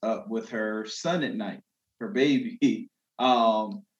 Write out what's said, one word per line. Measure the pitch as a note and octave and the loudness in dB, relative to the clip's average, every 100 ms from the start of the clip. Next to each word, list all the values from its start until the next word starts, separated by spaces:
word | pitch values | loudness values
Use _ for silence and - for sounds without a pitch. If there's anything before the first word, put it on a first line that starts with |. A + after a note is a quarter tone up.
up | A2 A2 G#2 | -4 -4 -4
with | A2+ A2 | -6 -6
her | A#2 A2 G#2+ G#2+ | -4 -4 -4 -6
son | - E3+ F3+ | -6 -2 0
at | C3 | -2
night, | A2 G2+ E2+ _ _ _ - | -4 -6 -10 _ _ _ -12
her | A2 | -4
baby. | A2+ C#3+ C3 A#2 - C3+ A2 - | 2 4 2 0 2 2 2 -6
<laughs> | _ _ - | _ _ 0
Um, | B2+ B2 A2+ A2 G#2+ G2+ - _ | 4 6 4 2 0 -6 -14 _